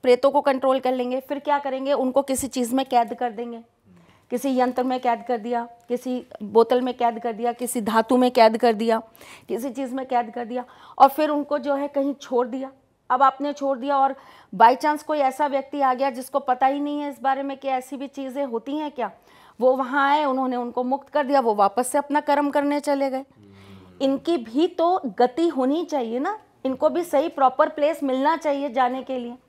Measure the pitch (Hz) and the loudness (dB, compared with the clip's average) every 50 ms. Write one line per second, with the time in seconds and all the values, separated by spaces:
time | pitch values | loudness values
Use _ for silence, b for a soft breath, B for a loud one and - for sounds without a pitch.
0 | - 262 247 247 254 277 269 285 277 285 269 262 262 269 262 269 262 254 262 254 | 6 4 4 4 4 2 2 4 2 2 0 2 2 0 0 2 2 0 0 0
1 | 247 247 254 269 262 - 294 277 294 294 294 277 285 262 254 269 269 269 285 247 | -2 -2 -4 -6 -4 -6 -8 -6 -2 -2 -2 -2 -2 -4 -6 -4 -2 -2 0 0
2 | 262 254 247 269 269 269 269 254 - 254 - 262 247 226 240 269 269 262 254 240 | 0 0 0 0 0 0 -4 -4 -4 -6 -4 -4 -2 0 0 -2 -2 2 2 0
3 | 233 202 247 - 254 240 214 202 240 240 233 226 233 _ _ _ _ b 180 b | 0 0 -4 -6 -6 -6 -6 -8 -12 -12 -12 -16 -18 _ _ _ _ b -20 b
4 | b b b b b b 247 240 - 277 262 254 254 254 247 262 254 262 254 254 | b b b b b b -8 -4 -2 0 2 2 2 0 0 -2 -2 -2 -2 -2
5 | 254 247 233 226 - - 247 226 202 240 240 233 233 240 - _ _ _ 240 240 | 0 -2 -2 -2 -2 -4 -4 -4 -4 -4 -4 -4 -4 -8 -14 _ _ _ -6 -6
6 | - 254 254 247 - _ - - 214 202 208 226 226 226 254 247 247 254 240 - | -4 -6 -6 -6 -8 _ -16 -14 -14 2 4 4 6 6 4 0 2 -2 -2 0
7 | 240 233 226 226 - 240 226 196 233 240 233 240 247 226 - 247 208 208 214 226 | 0 0 0 -2 -6 -8 -6 -2 -4 -4 -4 -4 -8 -6 -4 -4 -4 0 2 0
8 | 220 - 262 247 254 247 247 247 226 220 226 226 - 233 226 202 233 226 226 226 | 2 4 4 4 4 4 6 6 6 6 6 4 2 2 2 2 0 0 0 0
9 | 226 - B B B B B B B B - 226 233 277 220 262 269 247 247 269 | -2 -8 B B B B B B B B -6 -6 -6 -8 -6 -6 -8 -6 -6 -8
10 | 262 262 262 240 240 226 208 240 240 214 247 247 240 B B B B B B B | -6 -2 -2 -2 -2 -2 -8 -10 -10 -6 -8 -8 -8 B B B B B B B
11 | 254 277 269 - 311 302 302 294 285 294 294 285 240 285 277 277 285 285 285 277 | 6 6 6 2 0 0 0 -2 -2 -2 -4 -4 -2 -2 -2 -2 -2 -4 -2 -2
12 | 277 285 277 277 - - 262 240 247 240 226 262 262 269 269 _ _ _ _ _ | -2 -2 -4 -8 -8 -2 -2 -2 0 -2 -4 -8 -8 -10 -14 _ _ _ _ _
13 | _ _ 254 254 269 269 262 - 277 294 285 285 277 277 277 240 240 285 285 269 | _ _ 2 4 4 2 2 0 -6 -6 -6 -4 -4 -4 -4 -4 -2 -2 0 2
14 | 269 269 269 262 B B B B B B - 180 226 233 254 254 - 302 302 294 | 2 0 -2 -6 B B B B B B 4 6 6 6 6 4 0 0 0 -2
15 | - - 311 302 277 262 262 - 302 285 262 269 269 277 - 285 277 262 254 240 | -2 -4 -2 0 0 0 0 0 -2 -2 0 -4 -4 -4 -4 0 0 0 2 0
16 | 269 277 240 247 254 - - 277 269 269 254 254 269 262 277 285 285 294 294 294 | -2 -2 -2 -4 -12 -4 -6 -4 0 0 0 2 2 2 2 0 -4 -4 -4 -6
17 | 294 285 269 226 233 269 269 269 277 277 269 269 277 269 262 254 254 - 285 254 | -6 -8 -8 -4 -2 -2 -2 -2 -4 -8 -8 -8 -6 -4 -4 -4 -6 -8 -10 -10
18 | 277 269 _ 277 269 262 240 277 285 262 226 226 214 277 277 302 302 294 294 - | -10 -10 _ -10 -10 -8 -6 -6 -6 -4 -4 -8 -6 -6 -6 -6 -6 -6 -6 -6
19 | 233 190 - - b b b b b b b b 226 254 262 262 269 240 262 285 | -8 -8 -8 -14 b b b b b b b b 2 4 4 4 0 -2 0 2
20 | 277 277 285 302 302 277 262 262 262 254 254 247 240 240 233 247 254 254 262 269 | 2 4 4 2 2 0 0 0 0 -2 -2 -4 -4 -4 -4 -4 -2 -2 -4 -4
21 | - - - 302 285 247 285 269 247 233 214 208 202 196 202 - 254 240 - 294 | -6 -4 -2 -2 0 4 2 4 4 4 4 4 2 2 4 0 -2 0 0 -2
22 | 285 294 285 294 294 294 285 285 294 285 277 294 285 285 285 294 285 294 285 277 | -2 0 -2 -2 2 2 2 2 2 0 0 0 0 0 -2 -2 0 -2 0 0
23 | 277 269 254 262 277 _ _ _ - - - - - - - - - - - - | 0 -2 -2 -6 -8 _ _ _ -20 -20 -20 -20 -20 -20 -20 -20 -20 -20 -8 -2
24 | 269 269 269 269 - - 339 254 226 214 220 277 330 359 359 - 339 339 359 370 | 0 0 0 0 0 -2 -2 -2 -2 -4 0 0 0 0 2 0 2 2 2 0
25 | - 254 185 - 247 247 - - 330 339 294 262 254 254 285 330 339 349 311 277 | -2 -6 2 2 2 2 4 0 0 0 0 0 0 0 0 0 -2 -2 -4 -4
26 | 240 226 226 247 277 370 427 427 - _ _ _ _ 269 262 254 302 302 254 330 | -4 -2 -4 -4 -4 -4 -6 -8 -12 _ _ _ _ -6 -4 0 0 0 0 0
27 | 349 349 - 269 302 330 320 - 269 254 254 - 302 302 302 - 294 302 320 320 | -4 0 0 0 0 0 0 2 2 2 4 4 0 0 2 0 0 0 0 0
28 | 294 269 254 262 269 294 330 - - 311 285 277 277 285 220 262 254 247 254 262 | -2 -2 0 2 2 2 0 0 0 -2 -2 -2 -4 -4 0 0 0 0 0 -4
29 | 254 - 269 254 240 240 240 254 _ | -6 -8 -8 -8 -8 -10 -12 -14 _